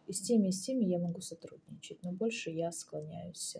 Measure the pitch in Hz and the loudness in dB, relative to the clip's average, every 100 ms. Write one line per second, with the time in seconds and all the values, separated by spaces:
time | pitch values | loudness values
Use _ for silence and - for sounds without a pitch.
0 | - 185 - 226 190 185 - 262 185 175 | -6 -6 6 6 8 4 0 2 4 4
1 | 175 170 - 165 - - - 151 - - | 2 -2 -8 -12 -14 -18 -18 -16 -14 -8
2 | 180 185 226 - 170 160 170 165 - 151 | -6 0 0 0 -4 -2 -2 -2 -8 -8
3 | 156 165 170 - - | -8 -8 -10 -8 -8